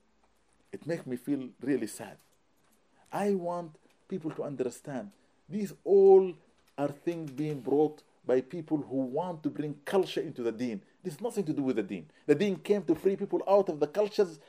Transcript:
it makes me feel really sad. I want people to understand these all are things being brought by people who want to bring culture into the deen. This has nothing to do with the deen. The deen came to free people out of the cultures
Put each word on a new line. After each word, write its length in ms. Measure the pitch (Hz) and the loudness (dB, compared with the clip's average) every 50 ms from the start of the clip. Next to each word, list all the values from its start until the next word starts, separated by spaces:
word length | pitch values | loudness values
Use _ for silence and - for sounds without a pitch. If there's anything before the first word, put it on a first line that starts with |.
| _ _ _ _ _ _ _ _ _ _ _ _ _ _ | _ _ _ _ _ _ _ _ _ _ _ _ _ _
it 140 | - 98 - | -16 -14 -8
makes 200 | 139 170 160 - | -8 -8 -8 -6
me 100 | 131 127 | -8 -10
feel 340 | 123 - 143 143 131 131 127 - _ | -8 -6 -4 -6 -4 -6 -10 -14 _
really 260 | 120 131 143 120 113 110 | -4 -2 -2 -2 -2 -4
sad. 300 | - - 113 98 - - _ _ _ _ _ _ _ _ _ _ _ _ _ _ _ _ _ _ | -8 -10 -14 -16 -18 -20 _ _ _ _ _ _ _ _ _ _ _ _ _ _ _ _ _ _
I 220 | - 165 202 208 202 | -6 -2 0 0 0
want 420 | 185 170 170 175 175 175 160 156 - _ _ _ _ _ - | 0 -2 -4 -6 -6 -8 -10 -14 -20 _ _ _ _ _ -10
people 240 | 196 175 - 156 | -8 -8 -6 -6
to 120 | 143 - - | -6 -6 -8
understand 680 | 143 143 135 127 123 - - - 151 139 127 104 101 - _ _ _ _ _ _ - | -6 -4 -4 -4 -4 -6 -10 -14 -12 -10 -10 -10 -12 -16 _ _ _ _ _ _ -10
these 240 | 151 214 208 - - - - | -8 -6 -6 -6 -8 -6 0
all 500 | - 196 196 196 196 190 190 190 185 165 - _ _ _ _ _ _ _ - | 4 6 8 10 12 10 10 8 6 -2 -10 _ _ _ _ _ _ _ -4
are 120 | 143 143 | -4 -4
things 420 | 143 - - 170 170 165 160 147 | -4 -6 -6 -6 -6 -6 -6 -10
being 280 | 131 127 151 151 151 135 | -6 -6 -4 -4 -4 -6
brought 440 | 110 127 135 147 156 151 151 - - _ _ _ _ | -2 0 2 4 4 2 0 -6 -20 _ _ _ _
by 160 | 117 123 131 | 0 0 0
people 360 | 127 - - 175 156 156 156 147 | 0 -2 -8 -10 -6 -4 -4 -4
who 200 | 131 - 127 135 | -4 -2 -4 -4
want 460 | 131 123 127 147 175 185 175 156 - | -4 -2 -4 -4 -4 -4 -6 -6 -6
to 60 | 147 | -6
bring 260 | - - 151 151 143 - - | -4 -4 -6 -8 -8 -10 -6
culture 360 | - - 202 180 151 - 165 | 0 2 2 2 2 -2 -6
into 220 | 131 160 - - 120 | -6 -6 -6 -4 -4
the 80 | 117 | -4
deen. 300 | 110 107 - - 110 98 - _ _ _ - | -2 -2 -4 -4 -6 -6 -10 _ _ _ -12
This 120 | 185 151 | -12 -10
has 60 | - | -8
nothing 220 | 208 240 208 208 190 | -8 -8 -4 -4 -4
to 80 | 151 147 | -4 -2
do 80 | 139 | -2
with 140 | 139 131 123 | -2 -2 0
the 80 | 110 101 | -2 -2
deen. 260 | 92 104 90 80 - _ _ _ | -4 -6 -10 -12 -14 _ _ _
The 100 | - 147 | 0 2
deen 200 | 143 202 208 185 | 2 2 0 -2
came 280 | 156 - - 208 208 170 | -2 0 0 0 0 2
to 120 | - 160 | 0 0
free 200 | - - 190 196 | 2 2 0 0
people 260 | 190 202 196 - 180 - - | 0 -4 -2 -4 -2 0 4
out 220 | 196 202 196 190 | 4 4 4 2
of 100 | 160 147 | 0 -2
the 80 | 147 147 | -2 -2
cultures 520 | - 196 214 202 - - 202 175 160 - - | 0 0 -2 0 2 0 0 0 0 -12 -20